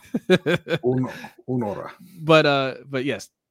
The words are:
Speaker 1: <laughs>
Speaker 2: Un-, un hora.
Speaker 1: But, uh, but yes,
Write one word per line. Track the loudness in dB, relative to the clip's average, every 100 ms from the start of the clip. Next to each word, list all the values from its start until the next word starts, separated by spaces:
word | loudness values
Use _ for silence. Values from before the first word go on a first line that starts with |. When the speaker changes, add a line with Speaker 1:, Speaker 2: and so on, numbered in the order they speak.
| -8 -8 2
Speaker 1:
<laughs> | 2 2 -2 -2 -2
Speaker 2:
Un-, | 0 0 -2 -8 -16 -18 -6
un | -4
hora. | -4 -6 -10 -16 -20 -8
Speaker 1:
But, | 4 6 6
uh, | 2 0 -6 -8
but | -4
yes, | -4 -6 -10 _ _